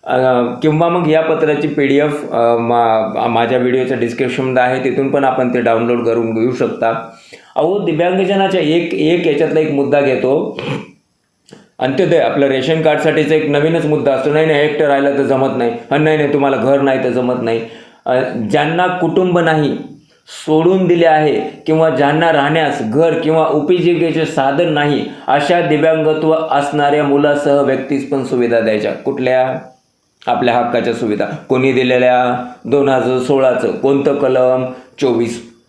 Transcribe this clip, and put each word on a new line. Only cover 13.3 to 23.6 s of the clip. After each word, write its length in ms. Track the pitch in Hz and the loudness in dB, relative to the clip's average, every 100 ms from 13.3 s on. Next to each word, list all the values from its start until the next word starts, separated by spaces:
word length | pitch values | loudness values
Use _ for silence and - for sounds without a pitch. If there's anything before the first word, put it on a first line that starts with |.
| 156 | 0
एक 140 | 151 | 2
नवीनच 360 | 147 156 165 151 | 0 2 0 0
मुद्दा 280 | 151 131 | 0 0
असतो, 200 | 131 151 | 0 0
"नाही, 120 | 151 160 | 0 2
नाही, 200 | 147 151 | 2 0
एकटं 200 | 147 151 | 0 2
राहिलं 320 | 139 143 143 | 2 2 0
तर 60 | |
जमत 340 | 139 135 135 127 | 0 0 0 0
नाही," 140 | 120 113 - | -2 -4 -4
आणि 120 | 139 | 0
"नाही, 140 | 156 156 | 2 2
नाही, 160 | 143 | 2
तुम्हाला 240 | 143 139 131 | 0 0 0
घर 240 | 120 139 | 2 2
नाही 220 | 135 131 | 2 0
तर 60 | 127 | 0
जमत 340 | 120 123 123 | -2 -2 -2
नाही." 180 | 117 113 113 - - - - | -2 -4 -6 -16 -20 -12 -2
अ, 140 | 127 - 120 107 | -2 -2 -4 -2
ज्यांना 360 | 143 151 170 185 | 0 0 0 -2
कुटुंब 520 | 180 165 190 185 175 | 0 -2 0 2 2
नाही, 380 | 165 156 147 - - - _ _ _ | 2 0 0 -4 -10 -18 _ _ _
सोडून 600 | - - 156 165 190 180 | -14 0 2 4 2 2
दिले 180 | 175 170 | 4 4
आहे 580 | 156 151 110 - - - | 4 2 0 -4 -8 -2
किंवा 240 | 160 160 | 2 2
ज्यांना 440 | 139 143 151 165 | 2 0 2 2
राहण्यास 480 | 156 139 160 151 139 | 2 2 0 0 -2
घर 380 | 110 127 165 151 | -2 0 2 2
किंवा 280 | 151 160 156 | 0 2 2
उपजीविकेचे 800 | 151 | 0